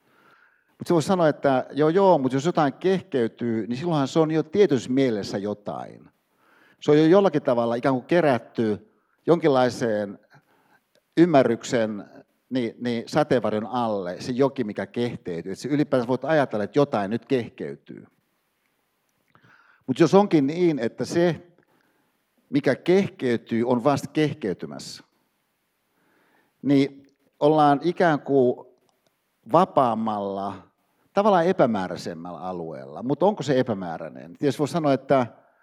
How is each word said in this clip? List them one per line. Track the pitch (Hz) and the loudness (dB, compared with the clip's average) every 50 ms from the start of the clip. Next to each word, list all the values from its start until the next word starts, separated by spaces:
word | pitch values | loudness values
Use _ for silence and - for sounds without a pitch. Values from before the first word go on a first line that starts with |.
| _ _ _ _ _ _ _ _ _ _ _ _ _ _ _ _ | _ _ _ _ _ _ _ _ _ _ _ _ _ _ _ _
Mut | - - | -4 0
se | 175 | 0
voi | 165 139 | 0 2
sanoa, | 170 196 180 170 151 | 0 0 2 2 2
että | 135 - - 143 131 127 - - | 2 2 0 0 2 0 -2 -4
joo, | - 139 151 156 | -2 0 0 2
joo, | 160 190 196 190 175 147 | 2 4 4 4 4 4
mut | 131 131 123 | 2 0 -2
jos | 139 135 | -2 -2
jotain | 175 170 175 156 139 131 | -2 0 0 0 0 -2
kehkeytyy, | - - 185 190 175 180 - - 135 113 110 - - 139 120 113 113 107 107 | -2 -2 0 0 0 -2 -4 -2 -2 -2 -2 -4 -6 -6 -4 -4 -4 -4 -6
niin | 120 127 | -6 -6
silloinhan | 160 175 165 151 135 127 | -4 -2 -2 -2 -2 0
se | - 165 | 0 0
on | 160 156 | 0 2
jo | 160 160 147 | 0 -2 -4
tietyssä | - - 196 208 - 147 123 - - | -2 2 2 2 4 2 0 -2 -2
mielessä | 127 135 135 131 113 101 95 - - 107 | 0 0 0 0 0 -4 -6 -6 -8 -6
jotain. | 95 104 104 101 _ - 80 64 60 52 55 58 - - _ _ _ _ _ _ _ _ _ _ _ _ _ _ | -6 -6 -8 -8 _ -10 -10 -10 -12 -14 -18 -20 -20 -20 _ _ _ _ _ _ _ _ _ _ _ _ _ _
Se | - - | 0 2
on | 147 151 | 4 4
jo | 160 | 6
jollakin | 160 175 202 208 190 147 147 | 6 6 6 6 4 2 0
tavalla | - - 123 117 117 117 117 | 0 0 0 0 0 -2 -2
ikään | 123 127 143 135 | 0 0 0 0
kuin | 127 120 | 0 -2
kerätty | - 165 175 156 147 131 113 - - - - 117 110 104 95 - _ _ _ _ _ _ _ _ | 0 0 2 4 2 2 0 -2 -6 -4 -2 -2 -2 -2 -4 -8 _ _ _ _ _ _ _ _
jonkinlaiseen | - 160 165 143 156 135 127 127 123 110 101 127 117 107 104 104 98 101 - _ _ _ - _ _ _ _ _ _ _ _ _ _ _ _ _ _ _ - | 0 0 2 2 2 2 2 2 0 0 -2 -4 -2 -2 -4 -4 -6 -10 -16 _ _ _ -20 _ _ _ _ _ _ _ _ _ _ _ _ _ _ _ 2
ymmärryksen, | 170 180 156 139 127 117 117 110 - - 139 120 113 110 107 101 - - - 69 - _ _ _ _ _ | 4 6 6 4 4 4 0 -2 -4 -4 -2 -2 -2 -2 -4 -8 -14 -16 -20 -20 -20 _ _ _ _ _
niin, | 123 131 120 113 - - | -6 -4 -4 -4 -6 -8
niin | 120 123 120 117 - - | -6 -6 -4 -4 -6 -2
sateenvarjon | - 156 151 147 143 123 107 107 104 107 107 | -2 -2 0 2 0 0 0 -2 -4 -4 -4
alle, | 101 117 123 120 113 107 98 92 87 90 - | -4 -4 -4 -2 -2 -2 -4 -4 -6 -8 -8
se | 127 131 | -8 -8
joki, | 127 120 139 135 123 - 120 | -2 0 0 0 0 -4 -8
mikä | 104 98 - 98 | -6 -6 -8 -8
kehteytyy. | - - 120 120 120 95 - - - 85 82 85 95 | -8 -6 -6 -6 -4 -6 -8 -10 -10 -10 -10 -10 -10
Et | 95 - | -12 -10
se | - 127 | -6 -4
ylipäänsä | 147 143 147 - - 131 117 113 | -2 -2 -2 0 0 -2 0 -2
voit | 131 123 - | -2 -4 -2
ajatella, | 139 160 151 135 - - 107 101 | 0 0 0 0 0 -2 -4 -6
että | 98 - 143 | -2 0 0
jotain | 143 139 - 110 101 95 | 0 2 0 -2 -2 -4
nyt | 110 117 - | -6 -8 -4
kehkeytyy. | - 139 127 113 87 - - 92 73 69 - _ - 60 52 - _ _ _ _ _ _ _ _ _ _ _ _ _ _ _ _ _ _ _ _ _ _ _ _ _ _ _ _ _ _ _ _ _ _ _ _ - | -4 -2 -2 -2 -6 -10 -12 -12 -12 -12 -14 _ -20 -20 -20 -20 _ _ _ _ _ _ _ _ _ _ _ _ _ _ _ _ _ _ _ _ _ _ _ _ _ _ _ _ _ _ _ _ _ _ _ _ -6
Mut | 127 110 | 0 2
jos | 170 - 185 | 2 4 6
onkin | 196 202 196 185 156 139 135 | 4 4 4 2 2 2 0
niin, | 160 175 180 170 156 127 | 0 0 2 2 2 0
että | 113 113 - - 123 | -2 -4 -4 -6 -8
se, | - - 170 175 180 156 - - - _ _ _ _ _ _ _ _ _ _ _ _ _ _ _ _ _ _ _ _ | -4 0 0 2 2 0 -2 -8 -18 _ _ _ _ _ _ _ _ _ _ _ _ _ _ _ _ _ _ _ _
mikä | - 143 143 147 123 | -4 -2 0 0 -2
kehkeytyy, | - - - 175 196 196 - - - 139 127 117 110 - - 120 113 117 123 | 0 0 2 2 2 2 0 -4 -6 -2 -2 -2 -2 -4 -4 -4 -2 0 0
on | 127 120 110 | -2 0 0
vasta | 147 139 135 - - | 0 0 0 -4 -6
kehkeytymässä, | - 156 156 143 - - - 101 87 - - 73 73 64 - - - - - _ _ _ _ _ _ _ _ _ _ _ _ _ _ _ _ _ _ _ _ _ _ _ _ _ _ _ _ _ _ _ | -2 -2 -2 -2 -2 -4 -6 -6 -6 -8 -10 -14 -14 -16 -16 -16 -18 -20 -20 _ _ _ _ _ _ _ _ _ _ _ _ _ _ _ _ _ _ _ _ _ _ _ _ _ _ _ _ _ _ _
niin | - 131 143 139 139 139 139 - - _ _ _ _ _ _ _ | -2 2 2 2 2 0 -2 -10 -20 _ _ _ _ _ _ _
ollaan | 147 147 156 156 151 147 143 135 147 | 2 2 4 6 6 4 4 2 0
ikään | 165 175 - 196 170 151 135 | -2 -2 2 2 2 2 0
kuin | - - 139 139 127 123 123 - - - _ _ _ _ _ _ _ _ _ _ _ _ _ _ _ 117 | -2 0 2 2 4 2 0 -2 -8 -18 _ _ _ _ _ _ _ _ _ _ _ _ _ _ _ 0
vapaammalla, | 110 160 190 185 - 147 135 120 117 110 113 110 107 104 101 98 98 98 98 101 101 95 90 _ _ _ _ _ _ _ _ _ _ | 2 2 2 4 2 2 2 2 2 0 -2 -4 -4 -4 -4 -6 -6 -6 -8 -8 -10 -12 -16 _ _ _ _ _ _ _ _ _ _
tavallaan | 196 202 220 196 180 165 | 0 4 4 4 4 4
epämääräisemmällä | 185 190 - 156 123 113 101 92 90 87 80 - 107 87 80 85 90 87 76 | 2 2 2 2 2 2 0 -4 -4 -6 -8 -10 -10 -12 -12 -12 -14 -14 -12
alueella. | 82 92 92 87 82 80 78 67 65 67 73 82 107 | -10 -10 -8 -8 -10 -10 -12 -14 -14 -14 -14 -10 -6
Mut | 127 143 - 175 | -6 -2 0 2
onko | 196 214 202 151 | 0 0 0 -2
se | 123 139 127 | 0 0 0
epämääräinen? | 123 120 110 98 95 85 82 80 82 78 - 64 65 80 85 - | 0 0 -4 -6 -6 -8 -8 -10 -10 -14 -14 -16 -18 -20 -10 -4
Tietysti | 147 143 127 - | -4 -2 -2 -2
voi | 151 139 | -4 -4
sanoa, | 151 175 156 143 139 | -2 -2 0 0 0
että | 127 - - 143 135 123 117 - - _ _ _ _ | 0 0 0 2 2 2 -2 -6 -14 _ _ _ _